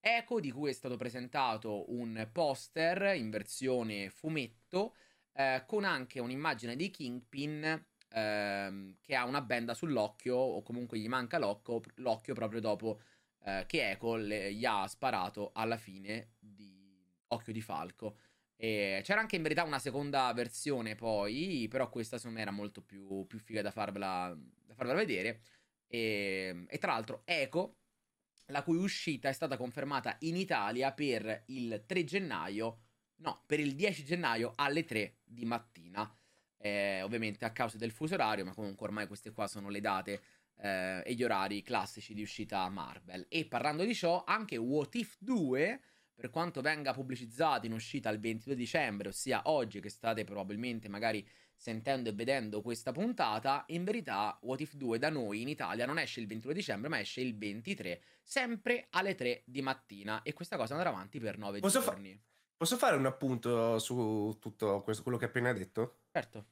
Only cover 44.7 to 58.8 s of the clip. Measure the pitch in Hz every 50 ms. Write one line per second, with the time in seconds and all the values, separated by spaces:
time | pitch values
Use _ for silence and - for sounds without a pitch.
44.7 | 139 151 139 - - 240 220 - - _ 190 226 262 220 160 131 127 135 156 196
45.7 | 254 269 - - _ _ _ _ _ - 127 123 - 160 170 175 - 143 127 151
46.7 | 156 151 143 135 127 135 131 127 131 120 127 113 113 127 117 113 - 117 104 113
47.7 | 113 113 110 - - 139 107 113 110 107 104 117 113 113 113 135 139 123 123 113
48.7 | - 165 147 117 104 101 98 98 95 - - 135 120 104 - - 156 143 123 110
49.7 | - 101 90 104 104 - - 113 113 110 104 - 101 101 95 95 101 104 120 127
50.7 | 117 113 107 101 101 104 110 113 110 104 101 - - - - _ _ _ - 120
51.7 | 113 113 110 139 139 131 120 113 104 101 117 120 139 135 113 107 104 107 104 120
52.7 | 117 113 - 135 127 147 202 240 247 - 147 113 107 113 - 135 139 143 - -
53.7 | 156 170 180 196 220 240 165 135 107 98 104 104 - - - 123 131 127 151 147
54.7 | - 143 135 120 113 117 135 156 156 143 120 104 104 107 117 135 147 - 127 87
55.7 | 95 113 120 131 147 165 147 - - - 117 101 110 113 110 131 160 190 208 147
56.7 | 107 98 113 - - 117 101 - - - 127 127 110 104 107 104 101 113 117 -
57.7 | 98 - 104 92 87 - - - - _ _ - - 277 254 240 233 208 - 240
58.7 | 240 240